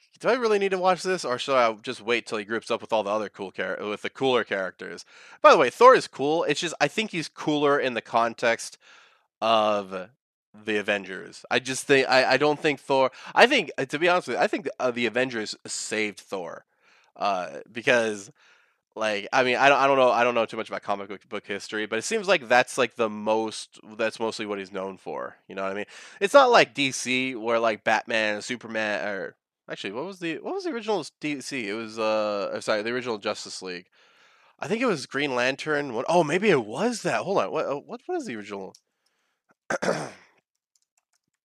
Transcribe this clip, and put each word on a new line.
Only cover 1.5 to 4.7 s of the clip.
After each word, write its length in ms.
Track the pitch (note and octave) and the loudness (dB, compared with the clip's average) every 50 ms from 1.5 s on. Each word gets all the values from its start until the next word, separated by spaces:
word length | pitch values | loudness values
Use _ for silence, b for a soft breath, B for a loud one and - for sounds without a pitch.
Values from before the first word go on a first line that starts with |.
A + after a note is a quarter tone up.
| C3+ | 4
I 160 | B2+ A#2 A2+ A2 G#2 | 4 4 4 2 -2
just 200 | A2 B2+ A#2+ - | -6 -10 -10 -6
wait 240 | G2+ A2+ A#2+ A2+ - | -2 -2 -2 -2 -2
till 100 | - A#2 | -4 -6
he 80 | G#2+ G2+ | -6 -4
groups 260 | G2+ A2+ G#2+ - - | -4 -6 -4 -2 -2
up 100 | A#2 G#2 | -4 -4
with 120 | B2 - A2+ | -2 0 0
all 100 | G#2+ G2 | 0 0
the 80 | G2 | 0
other 180 | G#2 A2 G#2 F#2 | 0 -2 -2 -6
cool 220 | - - G2 F#2 | -8 -10 -12 -10
char-, 260 | - - F#2 F#2+ F#2 - | -8 -6 -6 -6 -6 -6
with 200 | G2 G#2 G#2 - | -6 -6 -6 -6
the 80 | - G#2 | -8 -8
cooler 340 | - - C3+ C3 B2 A#2 G2+ | -6 -2 0 2 2 2 0
characters?" 600 | - G#2 G2 F#2+ F2+ | 0 -2 -4 -4 -6